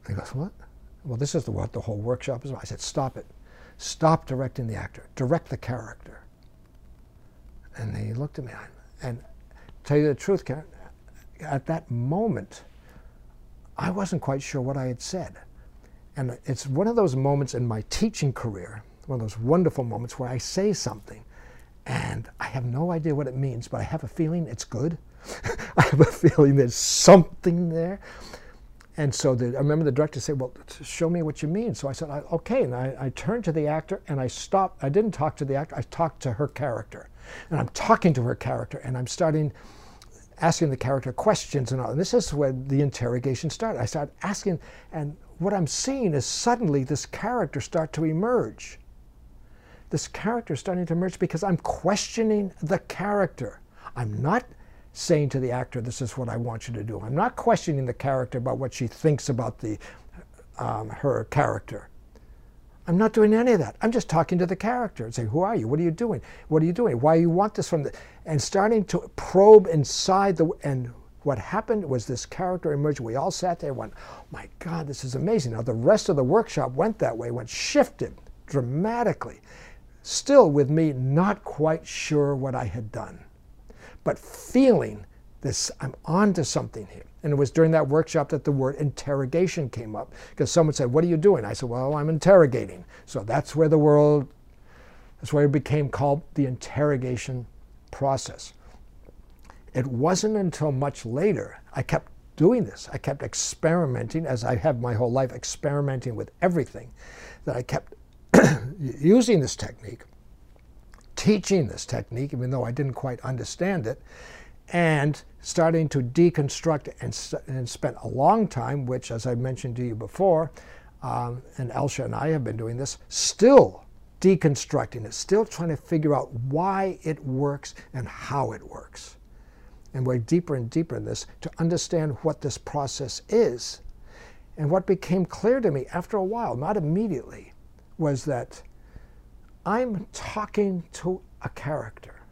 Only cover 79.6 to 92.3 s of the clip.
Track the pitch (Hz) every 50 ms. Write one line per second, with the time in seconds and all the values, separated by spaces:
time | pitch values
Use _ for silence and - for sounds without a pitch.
79.6 | - - - - - - - - - - - - - - 285 285 220 165 143 147
80.6 | 143 123 151 160 165 156 139 127 127 135 139 160 180 208 202 - - - - -
81.6 | 151 156 160 165 - - - - - - 156 147 143 143 143 131 131 135 127 123
82.6 | 123 104 85 123 113 107 - 117 104 - - - - - - - - - - -
83.6 | - - - - - - - - - 156 - - - - - - - - - 247
84.6 | 269 262 220 156 120 110 104 104 98 - - - - - - - - 139 - -
85.6 | - - - - 143 131 - - - - 156 185 214 208 180 170 143 - - 151
86.6 | 123 113 - 113 101 - - - - - - - - 156 147 139 143 127 - 165
87.6 | 160 160 160 160 151 135 143 156 160 - - 160 143 - 170 139 - - 143 135
88.6 | 131 131 143 - 151 143 - - - - 143 135 139 127 - 165 185 180 - 180
89.6 | 147 117 - 110 117 107 107 107 123 - - - - - - - 147 - - 170
90.6 | 160 151 139 - 139 123 120 156 165 175 170 156 151 208 196 135 107 104 113 -
91.6 | - 120 117 123 131 135 151 151 147 156 160 151 - 170